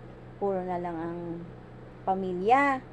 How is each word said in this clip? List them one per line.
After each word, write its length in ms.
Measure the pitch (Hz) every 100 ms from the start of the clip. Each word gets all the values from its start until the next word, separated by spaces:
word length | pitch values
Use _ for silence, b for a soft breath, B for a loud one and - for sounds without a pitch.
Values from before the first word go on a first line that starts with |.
| - - - -
puro 200 | 202 190
na 120 | 180 180
lang 200 | 175 165
ang 240 | 170 175 175 170 170 - - - - - -
pamilya. 760 | 190 185 180 196 262 285 262 -